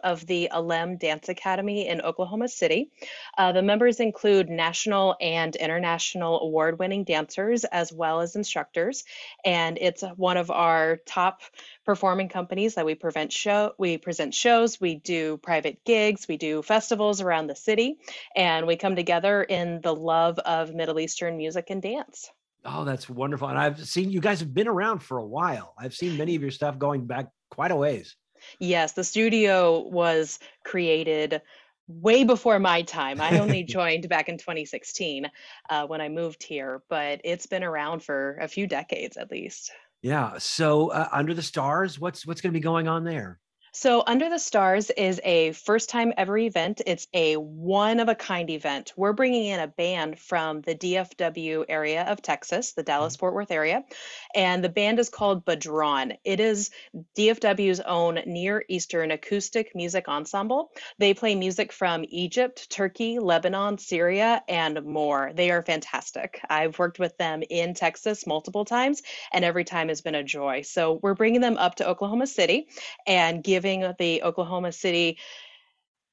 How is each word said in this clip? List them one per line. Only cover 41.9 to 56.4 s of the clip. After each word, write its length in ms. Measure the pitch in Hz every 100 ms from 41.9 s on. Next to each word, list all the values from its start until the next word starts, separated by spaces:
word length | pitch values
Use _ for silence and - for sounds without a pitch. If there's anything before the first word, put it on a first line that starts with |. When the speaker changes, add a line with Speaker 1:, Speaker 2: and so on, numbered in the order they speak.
| 139
Speaker 2:
what's, 260 | 175 - 156
what's 140 | 165
gonna 120 | 185
be 80 | 165
going 280 | 160 165 160
on 160 | 165
there? 360 | 165 156 95 87 _ _ _ -
Speaker 1:
So 280 | 262 240 -
Under 240 | 247 330
the 80 | 339
Stars 520 | - 214 190 196 202
is 300 | - 190 180
a 260 | 185 170 160
first 380 | 160 - 220 -
time 240 | 240 233 208
ever 220 | 185 208
event. 420 | 226 180 170 208 -
It's 220 | 170 -
a 220 | 180 160
one 640 | 156 151 156 170 196 208 233
of 100 | 226
a 60 |
kind 340 | 226 - 180 165
event. 420 | 156 147 139 - -
We're 180 | 196
bringing 320 | 214 262 240 208
in 120 | 185
a 80 | 156
band 500 | 156 175 180 156 156
from 440 | - 170 160 156
the 160 | 147 160
D 200 | 180 185
F 200 | 180 -
W 480 | 165 165 160 156 -
area 360 | 156 151 160
of 180 | 185 202
Texas, 520 | - 147 - 180 247
the 100 | -
Dallas 300 | 151 147 156
Speaker 2:
Mm-hmm. 40 | -
Speaker 1:
Fort 160 | 185
Worth 160 | 190 202
area, 340 | 160 156 220 269 - - - -
and 300 | 202 185 180
the 60 | 180
band 320 | 196 208 233
is 80 | 233
called 360 | - 202 190
Badran. 720 | 185 160 156 156 151 135 127 -
It 160 | 196
is 320 | 190